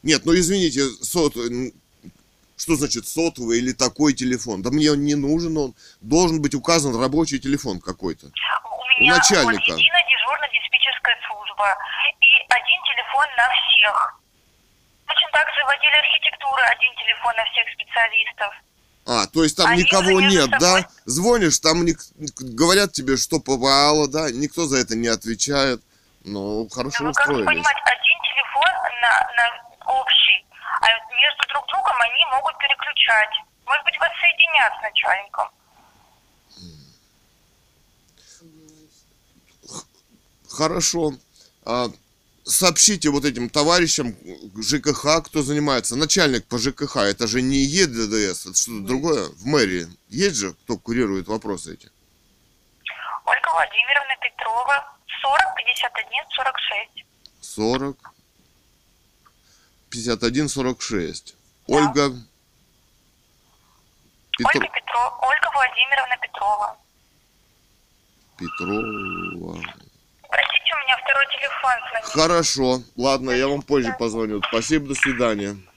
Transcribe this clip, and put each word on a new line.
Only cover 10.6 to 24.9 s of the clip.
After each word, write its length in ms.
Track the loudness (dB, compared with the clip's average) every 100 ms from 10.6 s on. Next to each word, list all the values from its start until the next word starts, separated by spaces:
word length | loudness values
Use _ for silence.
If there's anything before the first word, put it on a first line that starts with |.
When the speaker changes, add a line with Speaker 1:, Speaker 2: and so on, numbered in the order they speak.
| -2 0 0 0 -2 -2 -4
Speaker 2:
служба 480 | -10 -10 -2 0 0 -4 -2 -2 4
и 100 | 6 6 4
один 320 | 2 4 0 0
телефон 400 | -2 -2 0 0 2
на 100 | 2
всех. 680 | 2 4 4 4 2 -2 -4 _ _ _ _ _ _ _ _ -2
Точно 220 | 0 2
так 140 | 2 0
же 100 | 0
в 40 | -2
отделе 300 | 0 2 2
архитектуры 640 | 2 0 -2 -4 -4 2
один 300 | 2 2 0 -2
телефон 400 | -4 -2 -2 -2
на 80 | -2
всех 160 | -2 -4
специалистов. 800 | -6 -6 -2 0 0 -2 -4 -8 -8 _ _ _ _ -2
Speaker 1:
А, 180 | 0 0
то 160 | 2
есть 120 | 0 2
там 100 | 2
Speaker 2:
Они 160 | 4
Speaker 1:
никого 380 | 4 4 4 4
Speaker 2:
между 180 | 6 4
Speaker 1:
нет, 100 | 4
да? 80 | 4
Speaker 2:
собой 260 | 4 4 0 -12 -6
Speaker 1:
Звонишь, 520 | 0 2 4 4 2
там 260 | 2 2
ник-, 300 | 2 -2 -8 _ -14 -12
говорят 520 | -12 0 4 4 2
тебе, 240 | -2 -2 -2
что 220 | 0 -4
попало, 680 | -2 0 6 6 6 4 2
да? 220 | 0 -4
Никто 360 | -4 -4 -2 0
за 120 | 0
это 160 | 0